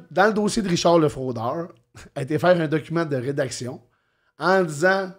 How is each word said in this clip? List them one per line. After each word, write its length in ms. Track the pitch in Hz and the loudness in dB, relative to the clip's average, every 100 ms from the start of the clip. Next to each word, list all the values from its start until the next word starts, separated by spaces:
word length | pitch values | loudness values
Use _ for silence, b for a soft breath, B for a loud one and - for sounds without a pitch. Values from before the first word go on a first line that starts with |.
| - | -4
dans 160 | 151 202 | 2 2
le 60 | |
dossier 280 | 214 208 - | 2 0 0
de 80 | 185 | 0
Richard 280 | 170 175 170 | 2 4 4
le 120 | 151 | 4
fraudeur, 640 | 135 131 117 113 160 170 - _ | 0 -6 -6 -6 -6 -8 -14 _
elle 160 | - - - | -20 -14 -10
a 60 | |
été 180 | 135 151 | -4 0
faire 200 | 175 180 | 2 2
un 80 | 156 | 2
document 340 | 156 - 160 | -2 -2 -4
de 140 | 165 135 | -2 -4
rédaction 640 | 120 143 131 - 123 - _ _ _ _ _ - | -4 -4 -6 -6 -10 -12 _ _ _ _ _ -4
en 240 | 160 190 | 0 2
disant 480 | 175 143 185 190 185 | 0 0 0 2 -2